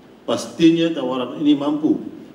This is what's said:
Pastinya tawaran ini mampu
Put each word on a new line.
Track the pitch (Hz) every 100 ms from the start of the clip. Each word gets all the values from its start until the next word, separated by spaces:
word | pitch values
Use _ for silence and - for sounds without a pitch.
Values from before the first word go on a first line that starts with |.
| - - -
Pastinya | 113 - - 165 165 165
tawaran | 156 127 127 120 -
ini | 147 139
mampu | 143 151 - - - - -